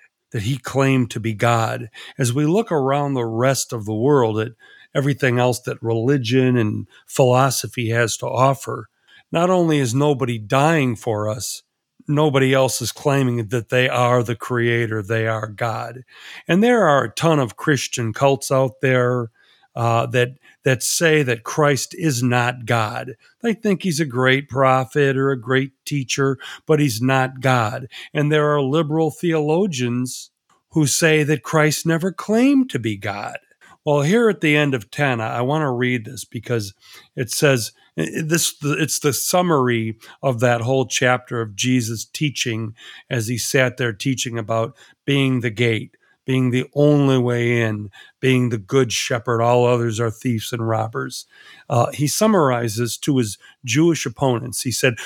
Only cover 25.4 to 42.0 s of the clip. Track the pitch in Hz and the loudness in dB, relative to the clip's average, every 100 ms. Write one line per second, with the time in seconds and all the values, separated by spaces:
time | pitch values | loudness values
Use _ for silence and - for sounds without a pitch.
25.4 | 110 131 135 _ - 143 123 - 139 135 | 0 -2 -2 _ -8 -6 -4 -2 -2 -2
26.4 | - - - 151 147 110 127 131 131 135 | -8 -18 0 2 2 0 0 2 0 -2
27.4 | 131 127 107 123 127 - - 151 147 151 | 0 2 0 -4 -12 -16 -8 -2 0 2
28.4 | 147 147 135 151 156 156 160 - 175 160 | 2 2 0 0 0 0 -2 -2 -2 0
29.4 | 151 160 208 135 123 123 127 - - _ | 0 0 0 -2 -2 -2 -4 -8 -16 _
30.4 | _ _ _ 160 143 - 165 156 143 151 | _ _ _ 0 0 2 2 4 2 -2
31.4 | - 160 151 147 165 165 185 170 - 214 | 0 2 2 0 -2 -2 -2 -6 -2 2
32.4 | 262 285 262 - 113 101 101 101 117 - | 4 4 0 -2 -4 -4 -6 -8 -10 -12
33.4 | _ _ - - - 147 143 220 233 165 | _ _ -20 -8 0 2 4 4 4 2
34.4 | 156 147 147 131 107 - 143 120 113 123 | 2 4 2 0 -4 -2 0 0 -4 -4
35.4 | 123 151 147 120 123 123 110 120 - 120 | -2 0 -2 0 0 -2 -6 -14 -12 -12
36.4 | - 120 101 - - - _ - 127 - | -4 -4 -4 -12 -20 -20 _ -8 -6 0
37.4 | 151 131 107 - _ - - - 156 165 | 2 2 -2 -12 _ -6 -6 -4 -2 -2
38.4 | - - 147 151 151 - 151 123 - 180 | -2 -4 -4 -2 -2 -2 -2 -2 0 0
39.4 | 180 151 123 117 113 110 - - 143 117 | 2 2 2 0 -2 -8 -16 -6 -4 0
40.4 | 123 120 117 131 131 - 127 123 - 123 | 2 2 0 0 0 0 2 0 -2 -6
41.4 | 113 98 127 127 110 113 | -6 -4 0 0 0 -6